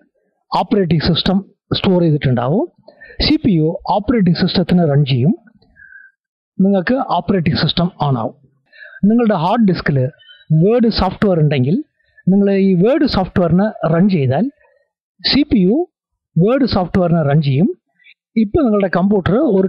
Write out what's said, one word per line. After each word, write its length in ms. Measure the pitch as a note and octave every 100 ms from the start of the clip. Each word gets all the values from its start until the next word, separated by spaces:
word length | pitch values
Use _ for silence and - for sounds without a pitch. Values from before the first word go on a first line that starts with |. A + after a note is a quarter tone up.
| _ _ _ _ - F3
operating 440 | F#3 G#3 F3 D#3+ F3+
system 280 | E3 - F#3+ - _ - -
store 200 | G3 F3+
ചെയ്തിട്ടുണ്ടാവും. 600 | E3+ D3 C#3 A#2 B2 G3 F4 _ - _ - -
സി 100 | - D#4
പി 80 | - E3
U 100 | D#3 F#3 - F#3+
operating 440 | - A#3+ F3+ D#3+
സിസ്റ്റത്തിന് 420 | F#3 F#3+ E3+ F3 D#3+
run 80 | C#3 C3
ചെയ്യും. 220 | B2+ C#3+ E4+ - _ _ _ - - - _ _ _ _ -
നിങ്ങൾക്ക് 320 | F#3+ G3 E3+ C4 - E3+
operating 420 | E3 C#3+ D#3+ B2+
system 260 | D3+ - F3 - D3
on 80 | B2
ആവും. 120 | A#2 - _ _ _ - - - G3
നിങ്ങളുടെ 280 | A#3 A3+ F#3
hard 220 | E3+ A#3 G#3
ഡിസ്കിൽ 280 | E3+ - C#3 B2+ - _ - - D#3
word 280 | F#3+ A#3+ A3+ -
software 400 | F#3+ - G#3 E3+
ഉണ്ടെങ്കിൽ 340 | D3+ D3 B2+ A#3 - _ _ _ -
നിങ്ങൾ 180 | G3 G3 G3 G3
ഈ 40 | F3+
word 240 | G#3+ D4+ D4
സോഫ്റ്റ്വെയറിനെ 520 | G#3 F3+ G3 E3+ F3+ G#3+ - D#3+
run 120 | E3 G3
ചെയ്താൽ 300 | F3+ C3 C#3 C4 _ _ _ _ _ _ _ -
സി 100 | C4 D4+
പി 80 | A#3
യു 100 | F3+ C#4 F4+ _ _ _ _ D#3+
word 240 | G3+ C4+ A#3+
സോഫ്റ്റ്വെയറിനെ 480 | G3+ F3+ G3+ F3 E3+ C#3
run 100 | D3+ C#3
ചെയ്യും. 220 | C3+ A#3+ F4+ _ _ _ _ _ A3+
ഇപ്പൊ 160 | G#3 F4 B3
നിങ്ങളുടെ 240 | G#3 F#3+ F3
computer 380 | G3 G3+ E3 G#3+ D#4
ഒരു 120 | F#3+